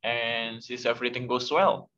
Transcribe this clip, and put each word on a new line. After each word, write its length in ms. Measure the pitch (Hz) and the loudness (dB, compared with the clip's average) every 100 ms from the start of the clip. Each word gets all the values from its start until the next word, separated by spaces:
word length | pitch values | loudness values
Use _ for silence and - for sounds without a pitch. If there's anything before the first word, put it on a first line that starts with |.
and 580 | 113 117 117 117 113 113 | -2 -2 -2 -2 -4 -8
since 220 | - 123 | -10 -4
everything 420 | 120 117 123 123 123 | 0 0 -2 -4 -2
goes 240 | 123 123 | -2 2
well. 380 | 151 190 113 - | 4 4 4 -4